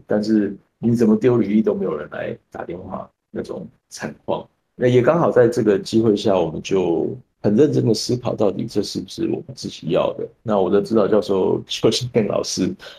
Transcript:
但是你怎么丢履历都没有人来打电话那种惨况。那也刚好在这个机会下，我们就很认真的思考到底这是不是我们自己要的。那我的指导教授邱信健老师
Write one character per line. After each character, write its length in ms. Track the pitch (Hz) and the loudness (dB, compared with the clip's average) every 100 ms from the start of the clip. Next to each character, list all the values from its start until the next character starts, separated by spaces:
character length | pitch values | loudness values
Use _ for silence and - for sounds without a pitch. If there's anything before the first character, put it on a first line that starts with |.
| - | -4
但 160 | 107 | -2
是 320 | 104 110 98 98 _ _ | 2 2 0 -4 _ _
你 160 | 117 | 0
怎 140 | 117 113 | 2 4
么 80 | 107 | 4
丢 220 | 127 120 | 4 2
履 100 | 98 | 2
历 140 | 107 | 2
都 120 | 104 | 2
没 120 | 98 95 | 0 -2
有 100 | 76 | -6
人 100 | 78 | -8
来 260 | - 82 - _ | -8 -8 -10 _
打 140 | - - | -12 -10
电 120 | 87 | -10
话 320 | 92 - - _ _ | -10 -12 -14 _ _
那 100 | - | -10
种 240 | - - - _ _ | -10 -10 -14 _ _
惨 260 | - - - - | -12 -12 -10 -6
况。 200 | 82 - _ _ - | -6 -8 _ _ -2
那 120 | 127 | 2
也 140 | 123 | 4
刚 160 | 117 165 | 4 4
好 140 | 131 | 4
在 160 | 123 120 | 4 4
这 160 | - | 4
个 160 | 107 98 | 2 2
机 220 | 95 113 | 2 2
会 120 | 113 | 4
下， 240 | 101 110 95 | 2 2 0
我 140 | 82 | 0
们 100 | 80 | -4
就 480 | - 95 90 80 73 - - _ | -2 0 0 0 -2 -6 -14 _
很 140 | - 104 | 0 4
认 160 | 147 | 4
真 160 | 131 123 | 2 0
的 60 | |
思 240 | 107 - 123 | 0 -2 -4
考 180 | 120 - | -4 0
到 160 | 104 | 0
底 140 | 95 - | -2 -6
这 180 | 104 | -4
是 160 | 101 - | -4 -6
不 80 | - | -10
是 160 | - - | -6 -4
我 60 | - | -4
们 100 | - - | -8 -12
自 140 | - | -12
己 220 | - 80 | -10 -2
要 220 | 85 - - | 0 0 -2
的。 100 | - _ | -10 _
那 180 | - 104 | -2 0
我 100 | 92 | 2
的 120 | 98 | 2
指 120 | - | 2
导 140 | 113 98 | 2 2
教 140 | 104 | 2
授 400 | 98 98 92 85 - | 2 0 0 -2 -4
邱 240 | - - | -2 0
信 200 | - 123 | 0 -2
健 140 | - 104 | 0 0
老 160 | - | -2
师 300 | - - 92 95 - | -4 -2 -4 -4 -14